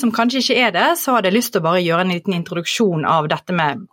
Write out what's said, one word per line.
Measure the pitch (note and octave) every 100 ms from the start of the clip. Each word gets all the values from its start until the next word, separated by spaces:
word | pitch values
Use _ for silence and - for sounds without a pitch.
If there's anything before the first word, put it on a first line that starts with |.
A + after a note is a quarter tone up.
som | A#3+
kanskje | A#3 A#3+ C4+
ikke | A#3+ B3+ A#3
er |
det, | E3+ C4+ E4+
så | -
hadde | A#3+ F#3+
jeg | A3
lyst | -
til | F#3+
å |
bare | D#3+ F#3
gjøre | E3+ E3+
en | F#3
liten | F3 G3+ F3
introduksjon | E3 F3 E3 - G#3 D#3+ C3+
av | D#3+ D3+
dette | D#3 - F3
med | D3+ C3+ -